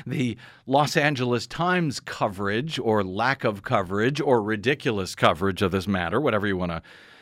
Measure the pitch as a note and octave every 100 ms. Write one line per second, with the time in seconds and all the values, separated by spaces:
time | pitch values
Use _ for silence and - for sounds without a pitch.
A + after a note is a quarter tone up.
0 | B2 - B2 G2+ - - - C3+ C#3 D#3+
1 | D3 C3 B2 A#2+ - - F3 F3+ D#3+ -
2 | - - B2 F#2 G2 A2 D#3+ - A2+ G#2+
3 | F#2 F#2+ B2 C3+ A#2 G2+ - A#2 F2 G2+
4 | A#2+ D3+ C#3+ A#2+ G#2 A2 A2+ D3+ C#3 G#2
5 | F#2 - A#2 E2 G2 F2+ G2 F#2+ G2+ F#2+
6 | E2+ A2 D3+ G#2+ G2+ F#2 F2+ E2 - -
7 | - -